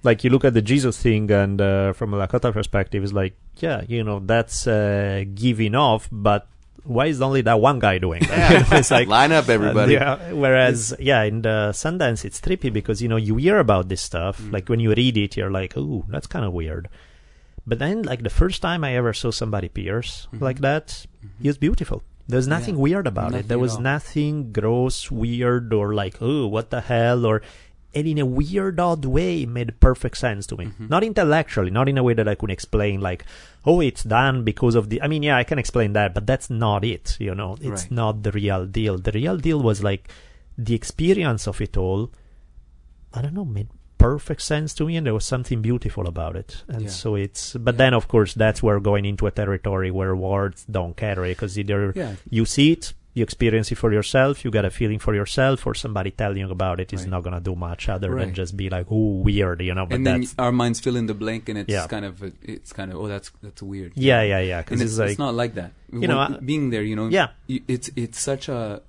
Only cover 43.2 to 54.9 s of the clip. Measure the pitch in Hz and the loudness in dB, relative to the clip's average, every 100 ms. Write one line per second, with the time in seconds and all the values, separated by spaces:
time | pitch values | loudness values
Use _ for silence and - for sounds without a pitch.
43.2 | 139 175 180 104 107 - - _ - 143 | -6 -6 -6 -6 -8 -12 -20 _ 6 6
44.2 | - 151 - 151 151 - 156 165 147 107 | -4 -8 -2 -2 -2 -4 -2 0 0 -2
45.2 | - 127 123 120 110 123 - - 87 82 | -2 -4 -2 -2 0 0 -2 -4 -6 -4
46.2 | 80 85 - - - 123 104 92 117 104 | -6 -8 -12 -14 -10 -8 -8 -6 -4 -2
47.2 | 101 - - 127 117 120 131 123 - 117 | -4 -6 -10 -2 0 4 4 4 4 4
48.2 | 101 - 110 107 110 101 101 101 101 101 | 4 4 2 4 2 2 2 0 0 -2
49.2 | 104 - 101 98 - 95 92 92 95 92 | -2 -2 -2 -2 -2 -2 -2 -2 -2 -2
50.2 | 92 98 98 87 - 101 87 85 107 95 | -2 -2 -2 -6 -6 -4 -4 -4 -4 -2
51.2 | 90 92 104 98 101 101 101 190 139 98 | -4 -4 -6 -6 -4 -2 -2 -4 -6 -8
52.2 | - 113 110 - 147 165 - - _ - | -4 0 0 4 4 4 -2 -14 _ -4
53.2 | 110 - 117 110 107 117 117 107 104 135 | -4 0 2 2 0 -2 0 0 0 2
54.2 | 135 143 127 113 98 - 110 | 2 0 -2 -2 -2 -2 -4